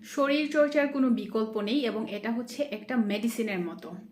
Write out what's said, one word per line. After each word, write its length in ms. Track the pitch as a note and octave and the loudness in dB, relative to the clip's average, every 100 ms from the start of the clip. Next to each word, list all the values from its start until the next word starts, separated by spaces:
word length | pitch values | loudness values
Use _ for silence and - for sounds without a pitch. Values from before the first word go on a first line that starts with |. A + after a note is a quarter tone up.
| A3 | -6
শরীরচর্চার 720 | - C#4 D4 D4 D4+ D4 D4 C#4+ C#4+ | 0 2 4 2 4 4 4 2 2
কোনো 120 | C4 A3 | 2 2
বিকল্প 320 | G3+ A3+ A3 G#3+ | 0 -2 0 -2
নেই 180 | G3+ C#4 A#3+ | 0 0 0
এবং 120 | G#3+ A3 G3+ | -2 -4 -4
এটা 140 | A3+ | -2
হচ্ছে 280 | A#3 A#3+ - C#4+ G#3+ | -4 -4 -6 -4 -4
একটা 180 | - B3+ G#3 | -2 0 2
মেডিসিনের 520 | G#3 A3+ A3+ A3 F#3 E3+ | 2 0 0 -2 -2 -4
মতো। 200 | F3 - F3+ - | -6 -12 -14 -16